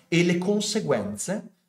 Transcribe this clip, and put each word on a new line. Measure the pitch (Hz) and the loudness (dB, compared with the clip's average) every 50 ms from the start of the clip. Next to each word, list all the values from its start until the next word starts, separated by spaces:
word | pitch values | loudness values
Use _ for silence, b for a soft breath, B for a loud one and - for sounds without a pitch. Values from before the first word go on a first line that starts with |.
| B _ | B _
e | - 165 170 | 2 2 4
le | 180 180 | 4 2
conseguenze | 175 180 196 208 208 202 - - 226 175 151 135 113 98 98 104 - - - 185 214 - - - _ _ | 2 2 2 0 0 0 -2 -2 -2 0 0 0 0 0 -4 -6 -6 -6 -4 -6 -6 -6 -10 -18 _ _